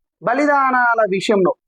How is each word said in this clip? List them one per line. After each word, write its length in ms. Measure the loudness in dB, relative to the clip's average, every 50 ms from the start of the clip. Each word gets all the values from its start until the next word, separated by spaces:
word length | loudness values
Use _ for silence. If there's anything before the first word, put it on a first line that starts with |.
| _ _ _ _ -6
బలిదానాల 840 | -4 -2 0 0 0 0 0 0 0 0 0 0 0 2 0 0 0
విషయంలో 460 | -2 -4 -2 0 0 2 2 0 -2 -4 _